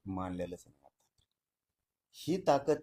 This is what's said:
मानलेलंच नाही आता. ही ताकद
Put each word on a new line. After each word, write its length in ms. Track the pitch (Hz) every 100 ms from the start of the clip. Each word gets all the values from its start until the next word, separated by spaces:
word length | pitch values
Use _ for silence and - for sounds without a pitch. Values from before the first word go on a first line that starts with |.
| 98
मानलेलंच 580 | 95 92 90 87 90 -
नाही 140 | -
आता. 120 | 69 _ _ _ _ _ _ _ _ _ _ _ _
ही 340 | - - 185 180
ताकद 300 | 139 147 147